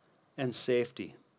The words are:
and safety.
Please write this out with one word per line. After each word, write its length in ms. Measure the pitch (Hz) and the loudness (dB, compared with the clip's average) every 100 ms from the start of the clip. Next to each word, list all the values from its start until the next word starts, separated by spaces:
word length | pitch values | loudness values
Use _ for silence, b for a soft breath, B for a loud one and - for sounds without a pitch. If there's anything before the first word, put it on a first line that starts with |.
| _ _ _ - | _ _ _ -6
and 160 | 131 | -4
safety. 640 | 110 - 123 120 - 90 - _ | -2 2 2 2 -4 -12 -12 _